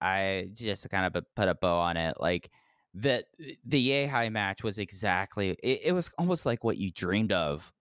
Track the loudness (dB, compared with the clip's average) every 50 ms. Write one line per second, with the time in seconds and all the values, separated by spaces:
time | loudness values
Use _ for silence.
0 | -2 0 0 2 2 0 0 -2 -4 -6 -10 -8 -4 -4 -4 -4 -4 -4 -2 0
1 | 0 0 0 -2 -6 _ -2 0 2 2 2 2 2 2 2 2 2 2 0 0
2 | -2 -2 -2 0 0 0 0 0 -2 -8 _ _ _ _ _ _ _ _ -10 -2
3 | 0 0 0 0 -2 _ _ -18 -16 -16 -16 -12 -4 0 2 4 4 4 2 2
4 | 0 0 0 0 0 0 0 0 0 0 -2 -2 -4 -4 -4 -4 -6 -6 -6 -2
5 | 0 2 2 2 0 -2 -2 -2 0 0 0 0 0 0 0 2 2 0 0 0
6 | 0 -2 -2 -2 0 0 0 0 0 0 0 0 0 0 0 0 -2 -4 -4 -2
7 | -2 0 2 2 2 2 2 2 2 0 -2 -4 -6 -14 _ _